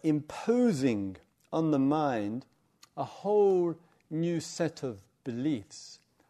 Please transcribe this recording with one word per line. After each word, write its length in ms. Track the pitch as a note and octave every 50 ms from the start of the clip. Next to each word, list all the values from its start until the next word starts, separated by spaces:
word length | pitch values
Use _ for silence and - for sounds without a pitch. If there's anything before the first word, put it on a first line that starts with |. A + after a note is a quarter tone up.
imposing 1120 | - D#3 D3+ D3 D3 - - - - A3+ A#3+ B3 B3 A#3 E3+ B2+ C3+ B2+ A2 G2+ G2 F#2+ F#2 - - _ _ _ _ _
on 180 | - D#3+ D#3+ D#3
the 80 | D3 C3+
mind 640 | C3+ C#3 D3+ D3+ D3 C#3 A#2+ G#2+ G#2 G#2 A2+ C3 - _ _ _ _ _ _ _ - - _
a 80 | D#3 C3
whole 720 | - - - - G3+ G#3 G#3 G3+ G3 F#3 F3+ F3 E3+ D#3+ - _ _ _ _ _ -
new 280 | D#3 D#3+ E3 F3 E3+ D#3+
set 440 | - - - - E3+ D3+ - -
of 200 | C#3+ B2+ G#2+ F#2+ - _ _ _ -
beliefs 720 | B2+ A#2 A#2+ C3+ D#3 C#3+ G#2+ G2 - - - - - - - _ _ _ _ _